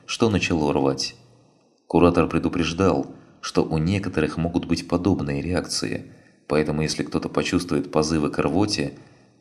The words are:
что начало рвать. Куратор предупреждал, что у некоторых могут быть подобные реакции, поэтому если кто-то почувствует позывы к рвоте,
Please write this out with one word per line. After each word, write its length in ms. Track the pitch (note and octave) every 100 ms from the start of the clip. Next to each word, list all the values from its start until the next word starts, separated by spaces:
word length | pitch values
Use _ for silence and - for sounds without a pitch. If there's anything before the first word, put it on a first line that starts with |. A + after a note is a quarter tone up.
| -
что 240 | - A2+
начало 420 | F2+ - E2 D2
рвать. 460 | C#2+ C#2 C2+ - - _ _ _ _ _ _ -
Куратор 440 | E2 F2 E2 D2+
предупреждал, 840 | E2 D#2+ E2+ D#2+ D#2+ F#2+ C#2 C#2 - - -
что 240 | - E2+ -
у 120 | D#2+
некоторых 600 | D#2+ G2+ - D#2+ D2+ E2
могут 300 | E2 F2+ -
быть 200 | E2 -
подобные 540 | F2+ G2 D2 C#2+ C#2+
реакции, 720 | D#2 F2+ - - - - - - - _ -
поэтому 340 | D2+ D2+ D2+
если 220 | D2+ -
кто-то 240 | D2 D#2+ -
почувствует 640 | - D2 - F2 D2+ -
позывы 380 | D#2 D2+ D#2+ D2
к 100 | -
рвоте, 540 | D2+ E2+ G#2 - C#2 - - - _ _